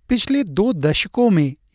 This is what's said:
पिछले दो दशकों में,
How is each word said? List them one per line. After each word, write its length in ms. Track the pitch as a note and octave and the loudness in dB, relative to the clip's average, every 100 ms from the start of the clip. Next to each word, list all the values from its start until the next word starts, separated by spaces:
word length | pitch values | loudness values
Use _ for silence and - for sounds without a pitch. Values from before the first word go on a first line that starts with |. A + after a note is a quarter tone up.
| - | -4
पिछले 340 | B3 - C#4 | -2 0 -2
दो 300 | A3 C3+ A3 | -2 -2 -2
दशकों 560 | F#3 D3 D3 - - A#3+ | 0 0 -2 -2 0 2
में, 260 | F3+ C#3+ C3+ _ | 4 0 -4 _